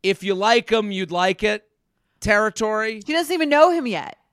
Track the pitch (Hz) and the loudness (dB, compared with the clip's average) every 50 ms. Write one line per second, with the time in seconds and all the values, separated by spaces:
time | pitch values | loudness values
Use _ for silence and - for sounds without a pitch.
0 | - 190 196 - - 196 196 185 196 220 233 240 - - 220 226 214 208 202 190 | 0 -2 -2 -2 -2 -4 -2 0 2 2 2 2 2 2 0 0 0 -2 -4 -6
1 | 190 165 170 175 180 190 190 - 208 214 214 208 _ _ _ _ _ _ _ _ | -6 -4 -2 0 0 0 0 0 -2 -2 -2 -4 _ _ _ _ _ _ _ _
2 | _ _ _ _ - 208 208 208 214 220 208 - 226 214 214 214 220 220 220 220 | _ _ _ _ 0 2 2 2 2 0 -2 -4 -4 -2 -2 -4 -4 -6 -8 -10
3 | 208 - 302 330 339 285 370 339 320 294 285 294 311 359 339 339 277 240 202 156 | -8 -4 -2 -2 -2 -2 -2 -2 0 2 6 6 6 6 6 0 -2 -4 -6 -6
4 | - - - _ _ _ | -6 -10 -14 _ _ _